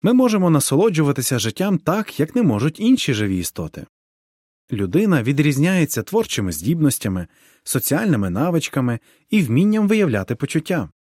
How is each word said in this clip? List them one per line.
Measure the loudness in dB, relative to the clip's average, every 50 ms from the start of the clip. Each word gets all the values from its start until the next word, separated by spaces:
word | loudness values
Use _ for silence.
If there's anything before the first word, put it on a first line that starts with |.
| 2
Ми | 2 4
можемо | 4 4 4 2 2 2 4
насолоджуватися | 4 2 2 2 2 2 2 2 2 2 0 0 0 -2 -2 -2 -2 -2
життям | -2 -4 -4 -4 -2 -2 -2 -2
так, | 0 -2 -2 -2 -2 -6 -2 -4
як | -4 -2 0
не | 0 2
можуть | 2 2 2 0 -2 -2 -2
інші | 2 2 2 2 2 -2 -2
живі | -2 0 -2 -2 -2
істоти. | -4 -6 -8 -8 -10 -10 -10 -14 -18 _ _ _ _ _ _ _ _ _ _ _ _ _ _ _ _ _ -4
Людина | -4 -4 0 0 2 2 4 2 2 2
відрізняється | 0 0 2 2 2 2 2 2 2 2 2 0 0 -2 -6 -6
творчими | -2 -2 -2 -2 -2 -4 -4 -4 -4 -4
здібностями, | -4 -2 -2 0 2 2 0 0 0 -4 -4 -4 -4 -6 -8 _ _ _ _ _ _ _
соціальними | -4 -4 -4 -2 0 -2 0 0 0 0 0 0 -2
навичками | -2 -2 -2 0 0 -2 -2 -2 -4 -2 -2 -2 -4 -4 _ _ _ _ _ _
і | 0 0 0
вмінням | 2 2 2 2 2 2 2 2 2
виявляти | 2 2 2 2 0 -2 -2 -4 -4
почуття. | -6 -4 -4 -4 -4 -2 -2 -4 -4 -4 -6 _ _